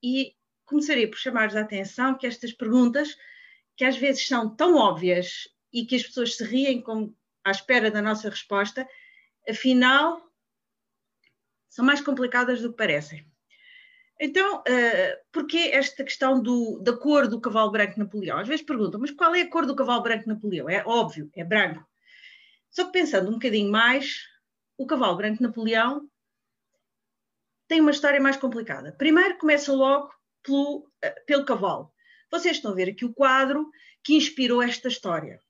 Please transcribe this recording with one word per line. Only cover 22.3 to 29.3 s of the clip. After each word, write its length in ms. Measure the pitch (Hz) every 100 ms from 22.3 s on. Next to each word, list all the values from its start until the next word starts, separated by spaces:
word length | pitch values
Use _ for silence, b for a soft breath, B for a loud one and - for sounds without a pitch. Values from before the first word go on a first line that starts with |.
| b b b _
Só 140 | -
que 80 | 370
pensando 380 | 370 330 214 190
um 20 |
bocadinho 400 | 226 254 214 202
mais, 480 | 214 233 262 277 - - _ _ _ _ _
o 100 | 269
cavalo 300 | 302 226 175
branco 260 | 214 214
Napoleão 640 | 240 226 220 226 240 285 294 _ _ _ _ _ _ _ _ _ _ _ _ _ _ _ _
tem 140 | 320
uma 100 | 302
história 300 | 285 294 277
mais 160 | 269 269
complicada. 560 | 254 226 226 135 139
Primeiro 460 | - 277 320 381